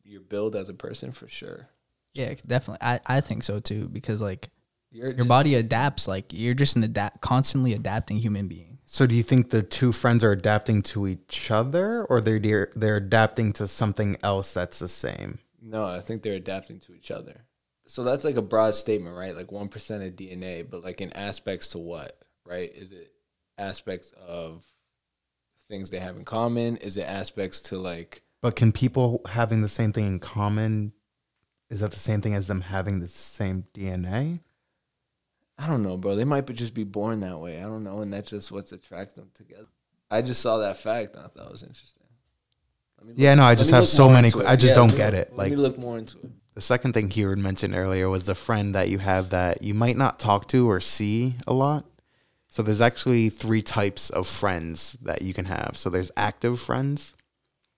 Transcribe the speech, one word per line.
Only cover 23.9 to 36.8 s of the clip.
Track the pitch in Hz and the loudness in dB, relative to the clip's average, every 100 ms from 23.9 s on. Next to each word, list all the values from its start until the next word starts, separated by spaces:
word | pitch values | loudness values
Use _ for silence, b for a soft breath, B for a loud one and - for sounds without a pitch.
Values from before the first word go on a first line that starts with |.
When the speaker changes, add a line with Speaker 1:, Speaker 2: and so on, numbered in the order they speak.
| 90 - - 90 | -12 -12 -20 -16
Speaker 1:
of | 85 82 82 _ _ _ _ _ _ _ _ _ _ - | -12 -12 -16 _ _ _ _ _ _ _ _ _ _ -16
things | 101 92 | -14 -12
they | 92 | -12
have | 92 82 | -12 -14
in | |
common? | 73 113 120 117 117 117 | -8 -2 -2 -2 -4 -6
Is | 101 98 | -8 -8
it | |
aspects | 76 98 - - 95 - | -8 -8 -10 -8 -8 -8
to, | - 95 | -10 -10
like | 92 85 85 - _ - | -8 -10 -14 -20 _ -6
Speaker 3:
But | 120 - | -4 2
can | 113 | 2
people | - 127 135 123 117 - | 2 0 2 0 -2 -4
having | 117 113 110 | -2 0 0
the | 104 | -2
same | - 110 | -2 -2
thing | 110 101 | 0 -2
in | 92 | -4
common, | - 104 104 104 110 107 104 - _ _ _ _ _ _ - | -6 -4 -2 0 -2 -2 -4 -10 _ _ _ _ _ _ -12
is | 104 | -6
that | 104 | -6
the | 101 | -4
same | - 104 | -4 -2
thing | 107 | 0
as | 101 98 | -2 -2
them | 98 | -6
having | 90 95 92 95 | -4 -4 -2 -4
the | 90 | -6
same | - - - 98 92 90 | -12 -14 -6 -4 -4 -8
D | 104 95 | -10 -8
N | 90 87 | -6 -4
A? | 107 151 170 _ _ _ _ _ _ _ _ _ _ _ - | -4 -4 -8 _ _ _ _ _ _ _ _ _ _ _ -10
Speaker 1:
I | 156 | -4
don't | 135 | -2
know, | 98 92 | -2 -4
bro. | 98 101 | -4 -2
They | |
might | 135 139 135 | 0 -2 -4
be, | |
just | 117 117 | -8 -8
be | 113 | -6